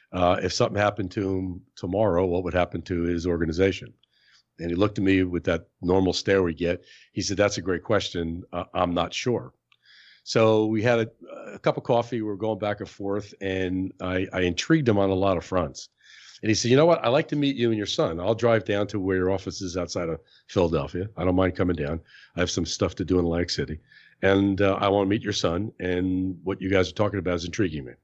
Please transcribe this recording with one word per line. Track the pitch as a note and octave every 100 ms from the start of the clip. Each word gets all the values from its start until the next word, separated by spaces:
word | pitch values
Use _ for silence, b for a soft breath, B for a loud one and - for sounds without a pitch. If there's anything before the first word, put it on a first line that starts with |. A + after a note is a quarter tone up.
| B
uh, | F2+ F2 G2
if | F2+
something | - F#2 G2
happened | G#2 G2+ F#2
to | - F#2+ F#2
him | F#2 F2 -
tomorrow, | - F2+ F#2+ G#2+ F2 F#2
what | F2
would | F2+
happen | F2 F2 E2+
to | D#2+ F2
his | E2+ E2+ F2
organization? | E2+ E2 E2 G2 F#2+ - - b b b b _ -
And | E2+
he | F2
looked | G#2 G#2
at |
me | F#2+ F#2+
with | F#2 F2
that | F2 E2+ - _
normal | F2+ F#2+ F#2
stare | F2 - G2
we | F2+
get. | D#2+ F2 F2 B B B
He | -
said, | F#2 G2
"That's | G2+ G2+
a |
great | F2 F2
question. | - G#2 - F2+ E2 E2+ -
Uh, | F2 F2
I'm | F2+ F2
not | F2 E2+
sure." | - B2+ A#2 - - _ b b b b b
So | - A#2+ A2 A2 G#2+
we | A2
had | A#2+ A#2
a, | A2+ - - - -
a | -
cup | D#3+ C#3
of |
coffee. | - A#2 A#2 A#2+
We | G#2+
were | G2
going | A2 G#2+
back | G#2 G#2
and | F#2+
forth, | - G2+ G2+ G2+ -
and | G2 F#2+ F#2 F#2 F#2+ -
I, | F2+ F#2 F#2+
I | F#2
intrigued | F2+ E2+ - E3 A#2+
him | G2+
on | G2
a |
lot | F#2+ G2 F2
of |
fronts. | - F#2 D2+ - - _ B B B B
And | G#2+
he |
said, | G#2+ A#2
"You | C3
know | E3
what? | E3
I'd | A#2
like | C#3 D#3+
to | D3
meet | C#3 C3+
you | A#2
and | A2
your | G2+
son. | - B2 E2
I'll | F#2
drive | A2 A#2+ A2+
down | - G2+ G2+
to | G#2+
where | F#2+ F#2
your | F#2
office | F#2+ F#2+ -
is | F#2+ F2+
outside | F2 F#2+ E2+
of | D#2+ b b -
Philadelphia. | G2+ E2+ D#2+ C#2 F2 G#2 -
I |
don't | F#2 F2+
mind | F#2 F2
coming | F2+ E2
down. | D2 E2 B B B -
I |
have | F2+
some | - D#2+
stuff | - F#2 -
to |
do | E2+ F2+
in |
Atlantic | E2+ E2+ E2+
City. | - C#2 D#2+ b b b _
And, | F#2+ G2 G2+ F#2+
uh, | G2 F#2+
I | G2+
wanna | G2+ G2
meet | G#2
your | G2
son, | G2+ F2+ F2 A2 -
and | F2+ F2+ F#2 F#2 F#2+ E2+
what | E2 G2
you | F#2
guys | F#2+ F2+
are |
talking | - G#2 G2
about | F2 F2
is |
intriguing | E2+ E2 F#2 D2+
me." | B1+ -